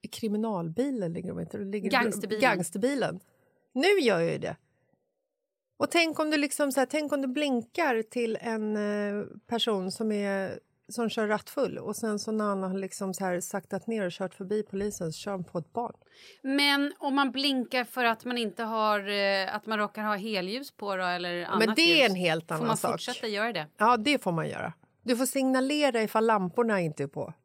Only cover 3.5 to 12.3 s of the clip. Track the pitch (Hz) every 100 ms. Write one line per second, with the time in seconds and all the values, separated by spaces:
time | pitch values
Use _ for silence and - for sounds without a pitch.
3.5 | _ _ 254 330 403 262 180 170 156 -
4.5 | - _ _ _ _ _ _ _ _ _
5.5 | _ _ _ 302 339 330 302 311 302 285
6.5 | - 285 262 254 302 302 285 269 254 294
7.5 | 247 226 - 320 233 220 247 233 220 233
8.5 | 220 214 214 208 208 208 202 - - _
9.5 | 233 - 202 185 - 226 208 202 196 190
10.5 | - _ _ _ - 226 214 208 214 -
11.5 | - 240 - - 208 226 208 214